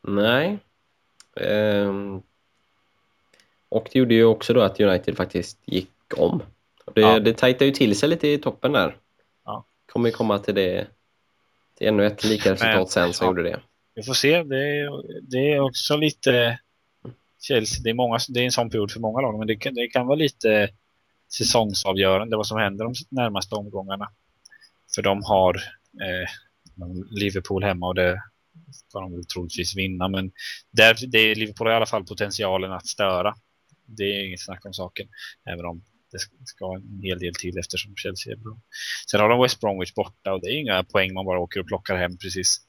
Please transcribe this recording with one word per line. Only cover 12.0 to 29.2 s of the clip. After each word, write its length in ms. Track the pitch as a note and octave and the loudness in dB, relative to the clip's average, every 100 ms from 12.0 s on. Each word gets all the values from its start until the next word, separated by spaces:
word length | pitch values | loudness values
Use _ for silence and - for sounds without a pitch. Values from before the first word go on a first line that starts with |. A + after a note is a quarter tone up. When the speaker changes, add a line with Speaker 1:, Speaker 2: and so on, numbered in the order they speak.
| G#2 | 2
Speaker 1:
ett 180 | G#2 | 2
lika 240 | G#2+ G#2+ G2 | 0 2 2
Speaker 2:
Men, 100 | F#2+ | 4
Speaker 1:
resultat 320 | A2+ G#2+ F#2 | 4 2 2
sen 220 | - F2 | 2 2
som 120 | F2 | 2
Speaker 2:
ja. 60 | F#2 | 0
Speaker 1:
gjorde 120 | F#2 | 0
det. 180 | E2+ - _ _ _ | -2 -4 _ _ _
Speaker 2:
Vi 80 | - | -14
får 120 | A2 | -4
se. 280 | C3 C#3 E3+ | 0 4 2
Det 140 | D3+ C3+ C#3+ D3 | 2 -4 -2 -4
är, 400 | C#3+ C#3 - C3+ | -4 -8 -14 -16
det 300 | C3 B2+ C#3+ | -6 0 2
är 80 | D3 | 2
också 360 | C3+ - - D3 | 0 -2 -2 0
lite 600 | D3+ - C3+ B2 A#2 A#2 _ _ _ _ - - _ _ | 0 0 2 4 2 -2 _ _ _ _ -20 -20 _ _
Chelsea. 400 | - B2+ G#2+ - | 0 0 0 -4
Det 80 | A#2 | -4
är 40 | |
många, 240 | A#2 B2 A#2 - | 0 0 0 -2
det 120 | B2 | -2
är 40 | |
en 80 | B2 | 0
sån 180 | B2 A#2 | 0 -2
period 200 | A2 G2+ | -2 -4
för 100 | A2+ | -4
många 200 | A2+ A#2 | -4 -2
lag, 180 | C3+ G#2+ | -4 -4
men 80 | A2 | -4
det 100 | A2 | -4
kan, 180 | B2+ | -4
det 140 | B2 A#2+ | -4 -2
kan 180 | B2+ B2 | -2 0
vara 100 | D3 | 2
lite 540 | D3 _ A2+ G#2+ G2+ _ _ _ _ _ _ - | 0 _ 2 4 2 _ _ _ _ _ _ -4
säsongsavgörande 1000 | A2 A#2+ G#2+ F#2+ G2 F#2+ F#2+ F#2+ G#2+ A2 | 2 2 2 -2 -2 2 4 2 0 -4
vad 100 | G#2 | -2
som 120 | A2 | 0
händer 260 | G#2 G2+ | -2 -2
de 100 | A2+ B2+ - | -6 -8 -8
närmaste 460 | C3 A#2 G2 F#2 | -2 -2 -2 -6
omgångarna. 560 | A2 G#2 G2+ F#2+ G2 G2+ _ _ _ _ _ _ _ _ | -8 -8 -10 -8 -10 -10 _ _ _ _ _ _ _ _
För 80 | - | -2
de 200 | G2+ G2+ | 0 0
har, 300 | G2+ G2 F#2 F2+ - - _ - | 2 4 4 2 -8 -16 _ -10
eh, 280 | G2 F2+ F2 - _ _ _ - F2+ F2+ F#2+ | -6 -6 -6 -10 _ _ _ -16 -12 -12 -10
Liverpool 540 | G#2 G2+ F#2 - F#2+ | -4 -2 -2 -4 -2
hemma 220 | G2+ F2+ F2+ | 0 -2 -2
och 80 | |
det 280 | F#2 F2+ G2+ - _ _ - - | 2 2 0 -10 _ _ -20 -20
ska 280 | - _ G2+ | -20 _ -14
de 120 | F#2 | -12
väl 120 | F2 | -12